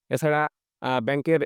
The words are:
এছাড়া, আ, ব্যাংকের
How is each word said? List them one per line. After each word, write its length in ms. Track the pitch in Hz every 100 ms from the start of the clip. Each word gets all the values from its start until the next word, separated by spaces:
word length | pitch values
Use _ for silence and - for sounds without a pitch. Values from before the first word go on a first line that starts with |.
| -
এছাড়া, 380 | 135 156 151 151 _ _ -
আ, 200 | 127 127
ব্যাংকের 400 | 113 143 160 160